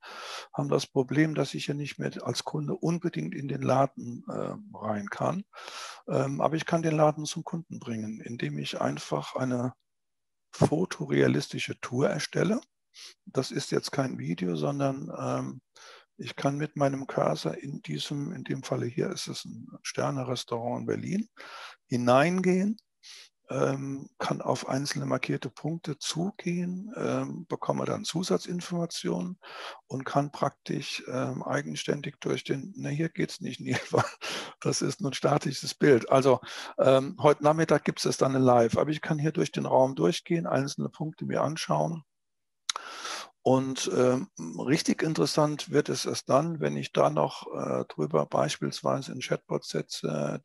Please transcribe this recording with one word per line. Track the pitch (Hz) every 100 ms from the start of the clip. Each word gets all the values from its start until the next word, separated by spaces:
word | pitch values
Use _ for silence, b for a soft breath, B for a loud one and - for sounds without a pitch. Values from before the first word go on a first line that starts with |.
| B B B B B
haben | - 143
das | 143 -
Problem, | 139 127 139 160
dass | 151 139
ich | 147 -
ja |
nicht | 143 143 -
mehr | 139 -
als | - 123
Kunde | - 156 147 190
unbedingt | 160 170 170 160 160
in | 185 139
den | 139
Laden, | 131 131 139 - 120 120 -
äh, | 104 98 95 - -
rein | 107 104 101
kann. | - 127 175 - B B B B B -
Ähm, | 156 135 143
aber | - 160
ich | -
kann | 170
den | 160 156
Laden | 151 151 151
zum | 170
Kunden | - 170 - 117
bringen, | 120 113 107 110
indem | - 120 147 147
ich | 139 -
einfach | 123 143 - 147 147 131
eine | 131 123 123 - _ _ _ _ _ _ _
fotorealistische | - 165 151 185 - 143 143 - 139 - 139 - -
Tour | - 123 151
erstelle. | 156 - 147 165 233 - _ _ B B B -
Das | - 131
ist | 160 -
jetzt | 139 -
kein | - 131 123
Video, | 131 170 180 165
sondern, | 147 143 139 135 - -
ähm, | 131 131 131 131 _ B B B B -
ich | 120 -
kann | 143 143
mit | 151 -
meinem | 139 139 135
Cursor | - 143 151 160 156
in | 139 151
diesem, | - 147 - 143 143
in | 135 -
dem | 139
Falle | - 127 120
hier | 123 -
ist | - -
es | -
ein | - - - -
Sterne-Restaurant | - - 131 139 127 123 - 120 120 123
in | 117
Berlin, | 110 120 190 220 - B B B B -
hineingehen, | 123 123 127 160 185 185 185 202 220 _ _ B B B _ -
ähm, | 131 139 139 139 139 139 -
kann | - 143
auf | - 131 -
einzelne | 135 143 143 135
markierte | 127 - 143 131
Punkte | - 147 165 - 143
zugehen, | - 160 185 - 180 175 175 185 214 -
ähm, | 127 131 135 156 -
bekomme | - - - 135
dann | 120
Zusatzinformationen | - 165 185 180 - 180 - 175 170 - 175 175 180 185 B B B B -
und | 135
kann | 127 143 143
praktisch, | - 151 - - - 139 - -
ähm, | 131 131 127
eigenständig | - 139 151 147 - 147 143 -
durch | - 131
den, | - 135 190 165
na, | 139
hier | 143 165
geht's | - 160 -
nicht, | 160 127
<laughs> |
nee, | 131 123 -
weil | - - - B B B B
das | 147 135
ist | - -
nur | 139
ein | -
statisches | 143 147 156 135 139 -
Bild. | 151 123 -
Also, | 135 135 123 B B B B
ähm, | 131 131 135 -
heute | 143 147
Nachmittag | 147 156 160 147
gibt's | - -
das | 151 -
dann | 135 131
in |
live, | 127 123 117 -
aber | 143
ich | 151
kann | - 156
hier | 151
durch | 170 156
den | - 139
Raum | 131 131 135
durchgehen, | 175 170 - 170 175
einzelne | 131 139 - 143
Punkte | - 156 - 135
mir | -
anschauen. | 139 160 - 151 156 165 - _ _ _ _ _ - - B B B B B _ 127
Und, | 131 135 131 - 180
ähm, | 127 127 - - - 170
richtig | 123 160 - 214
interessant | 165 160 156 - 151 147 -
wird | 143 147
es | 135 -
erst | 123 -
dann, | 135 165 156
wenn | 147 143
ich | 139
da | - 139
noch, | 151 143 - -
äh, | - 135 127 -
drüber | - 76 78 73
beispielsweise | - 71 - 71 - - 135 135
einen | 127
Chatbot | - - - 160
setze, | - - - - - 71 73 151